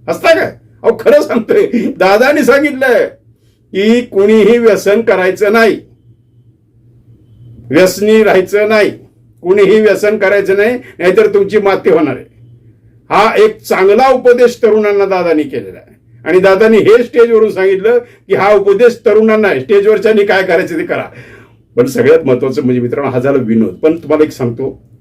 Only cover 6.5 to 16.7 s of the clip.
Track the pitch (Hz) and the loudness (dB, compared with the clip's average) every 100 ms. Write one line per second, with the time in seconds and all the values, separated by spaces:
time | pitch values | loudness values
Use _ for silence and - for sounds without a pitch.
6.5 | _ _ _ _ _ _ _ _ _ - | _ _ _ _ _ _ _ _ _ -20
7.5 | - - 143 180 190 208 220 208 185 180 | -20 -4 0 0 0 0 2 4 0 0
8.5 | 202 208 220 202 - - _ _ _ 175 | -2 0 0 -2 -4 -20 _ _ _ -2
9.5 | 202 190 220 214 190 208 214 190 202 180 | 2 4 4 2 0 -2 -2 -2 -2 -2
10.5 | 196 214 247 - - 175 180 214 202 196 | -2 -2 -4 -10 -4 0 2 2 0 0
11.5 | 208 196 190 220 165 147 120 - _ - | -2 -2 -2 0 0 0 -6 -14 _ -20
12.5 | - _ _ _ _ _ 165 220 196 214 | -20 _ _ _ _ _ 0 0 2 0
13.5 | 214 - 180 190 214 262 254 247 240 240 | 0 -6 0 2 2 2 0 0 2 2
14.5 | 233 226 214 208 202 196 185 170 156 147 | 2 0 0 0 -2 -2 -2 -2 -2 -4
15.5 | 131 98 90 - _ _ _ 151 180 190 | -8 -12 -18 -20 _ _ _ -2 2 2
16.5 | 190 220 | 2 4